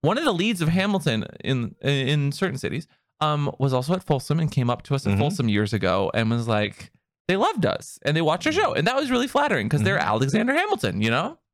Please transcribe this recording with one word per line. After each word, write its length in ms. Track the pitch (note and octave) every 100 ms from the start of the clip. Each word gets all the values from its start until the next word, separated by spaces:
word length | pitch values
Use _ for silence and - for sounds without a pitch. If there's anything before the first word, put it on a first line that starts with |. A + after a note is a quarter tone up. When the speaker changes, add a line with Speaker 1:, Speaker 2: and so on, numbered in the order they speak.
Speaker 1:
one 180 | D3 A3
of 60 | D#4+
the 60 |
leads 300 | F#3 G#3 G3+
of 80 | D#3
Hamilton 560 | F3 G3 G3 D#3+ A2+ - -
in, 300 | - C3 A#2 -
in 500 | C3 C#3 C3 D3 C#3+
certain 280 | C#3+ F#3+ C3+
cities, 280 | - C3+ - _ _ _
um, 320 | D3+ D3+ C#3+ -
was 160 | C3+
also 220 | C3 C3 F#3
at 80 |
Folsom 360 | - C#3+ - D3+
and 120 | D#3+
came 180 | - A#2+
up 140 | A#2+
to 100 | -
us 140 | C#3 A2
at 60 |
Speaker 2:
Mm-hmm. 80 | G2
Speaker 1:
Folsom 280 | C#3+ F#3 A#2+
years 240 | G2+ G#2
ago 380 | G#2+ F#2+ F2+ F#2+
and 160 | - A2+
was 180 | A#2 A#2
like, 440 | G#2+ G#2 - - _ _ _ -
they 80 | F#3+
loved 300 | D#4+ F4 -
us 320 | - - - -
and 100 | D3+
they 60 |
watched 240 | D#3+ D#3+ D4+
our 80 |
show, 220 | D#4+ G4 -
and 100 | E3
that 100 | C4
was 140 | C#4+
really 180 | B3 B3+
flattering 400 | - D4 F3+ G#2+
'cause 120 | D3
they're 160 | A2 G3
Speaker 2:
Mm-hmm. 100 | E2
Speaker 1:
Alexander 460 | A2 C3+ G#3 A#3+
Hamilton, 480 | C#4+ G4+ G4+ A2 F2+
you 80 | G#2+
know? 300 | A#2+ F3 E4 _